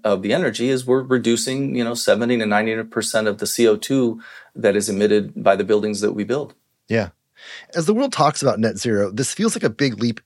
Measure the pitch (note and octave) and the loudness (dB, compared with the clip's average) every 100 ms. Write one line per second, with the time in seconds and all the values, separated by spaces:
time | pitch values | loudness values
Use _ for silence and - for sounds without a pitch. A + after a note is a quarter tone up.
0 | G#2 F#2+ G2+ B2 C#3+ G#2+ B2+ C3 B2+ C3 | -2 0 0 0 0 -2 -2 0 0 0
1 | C3 B2+ A#2 A#2 C3 C3+ C#3 B2 A#2 A#2+ | 2 0 2 0 0 -4 -2 -2 -2 0
2 | - G2+ A#2+ A#2+ G#2+ G#2 A2 A2 A2 A2+ | 2 2 2 0 2 0 0 -2 -4 -4
3 | G#2+ A2 G#2+ G2+ G2 - A2 G#2+ - C3+ | -2 0 0 -2 -4 2 4 4 0 0
4 | A#2+ A2+ - - - - G#2+ G2+ G#2 G2+ | 0 -2 -12 -20 -18 0 2 2 0 2
5 | G#2 G#2 G2 G#2 G2 G2 G2+ G#2+ G#2+ G#2 | 4 2 0 0 2 2 2 0 0 -2
6 | G#2 G#2 G2+ C#3 - _ _ _ - A2+ | -2 -2 -4 -4 -6 _ _ _ -4 -2
7 | F2 - _ _ - - - E3+ D#3+ A3 | -2 -10 _ _ -20 -20 -8 -4 0 0
8 | C#4 - D3 - C#3 G#2 A2+ G2 A#2+ G2+ | 0 0 0 2 0 2 0 -2 -2 0
9 | G2 A2 C3 - A3 - - G#2+ C3+ G#2 | 0 -2 -4 -2 -2 0 -2 0 -2 0
10 | A#2 A2 | -4 -4